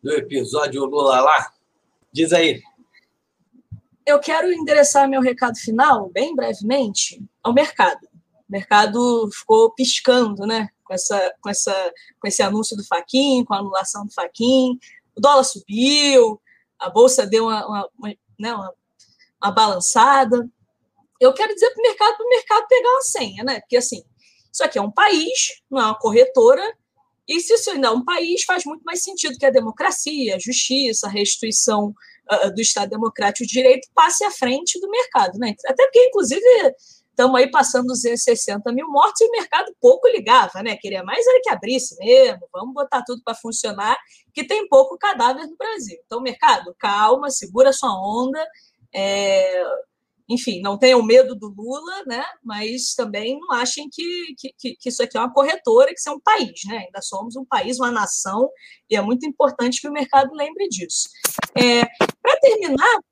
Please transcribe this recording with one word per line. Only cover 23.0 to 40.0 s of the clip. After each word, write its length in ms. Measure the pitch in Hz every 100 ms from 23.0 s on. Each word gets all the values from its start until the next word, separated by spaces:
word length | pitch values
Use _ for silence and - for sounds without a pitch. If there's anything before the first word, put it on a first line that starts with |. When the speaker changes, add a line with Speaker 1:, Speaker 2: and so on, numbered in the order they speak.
Speaker 2:
senha, 420 | 523 - 233 196
né? 160 | 240 233
Porque, 160 | _ 240
assim, 260 | 240 214 _ _ _ _ _
isso 120 | -
aqui 120 | 302 -
é 60 |
um 80 | 202
país, 720 | 214 415 349 320 523 - - _
não 100 | 269
é 40 |
uma 120 | 220 214
corretora, 800 | 226 220 254 262 233 285 415 - _ _ _ _ _
e 100 | 320
se 160 | 349
isso 160 | 453 440
ainda 160 | 349 262
é 60 |
um 120 | 233
país, 380 | 247 359 339 359
faz 220 | - 370
muito 180 | 294 320
mais 220 | 339 349
sentido 340 | 370 381 311 254
que 80 | 277
a 40 |
democracia, 840 | 254 220 - 370 - - 302 240
a 40 | 185
justiça, 680 | 208 247 - 262 269 220 208
a 40 |
restituição, 840 | 202 202 - 220 214 - 214 208 - _ _ _
ah, 180 | 208 196
do 120 | 185
Estado 300 | 226 - 202
Democrático 540 | 214 220 - 208 208
de 80 | 240
Direito 360 | 254 254 254 -
passe 300 | - 311 339
à 80 | 415
frente 500 | - 247 262 349 359
do 80 | 392
mercado, 480 | 440 508 - - 196
né? 160 | 233 214 -
Até 160 | 523
porque, 240 | 539 480 494
inclusive, 340 | 480 262 302 466 480 349 - _ _ _ -
tamo 200 | 247 254
aí 140 | 262
passando 380 | 302 262 254 247
duzentos 320 | 247 240 233
e 40 |
sessenta 460 | - 233 - 202 240
mil 160 | 240 311
mortes 320 | 285 370 -
e 60 | 453
o 60 |
mercado 420 | 466 359 311 403 -
pouco 260 | 480 523